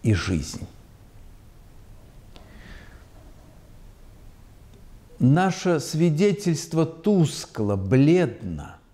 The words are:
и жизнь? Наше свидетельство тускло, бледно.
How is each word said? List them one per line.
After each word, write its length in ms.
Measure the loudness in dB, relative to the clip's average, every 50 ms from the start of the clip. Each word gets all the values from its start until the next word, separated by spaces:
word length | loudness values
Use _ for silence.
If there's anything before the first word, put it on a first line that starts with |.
| 2
и 100 | 0 0
жизнь? 520 | 0 0 -2 -4 -4 -4 -6 -12 -14 -14 -16 -18 -20 -20 -20 -20 -20 -20 -20 -20 -20 -20 -20 -20 -20 -20 -20 -20 -20 -20 -20 -20 -20 -20 -20 -20 -20 -20 -20 -20 -20 -20 -20 -20 -20 -20 -20 -20 -20 -20 -20 -20 -20 -20 -20 -20 -20 -20 -20 -20 -20 -20 -20 -20 -20 -20 -20 -20 -20 -20 -20 -20 -20 -20 -20 -20 _ -20 -20 -20 -20 -20 -20 -20 -20 -20 -20 -20 -20 -20 -20 -20 -20 -20 -20 -20 -20 -20 -20 -4 2
Наше 600 | 4 4 4 4 2 0 -2 -2 -2 0 0 0
свидетельство 1040 | -2 -6 -2 0 0 2 2 2 2 2 0 0 -2 -2 -2 -2 -4 -6 -2 -2 -2
тускло, 880 | -2 -4 -4 -2 0 2 4 2 2 0 -8 -14 -14 -8 -6 -2 -2 -2
бледно. 1000 | -2 -2 0 2 4 4 6 4 4 2 0 -4 -10 -10 -10 -10 -10 -12 -14 -18 -20 _ _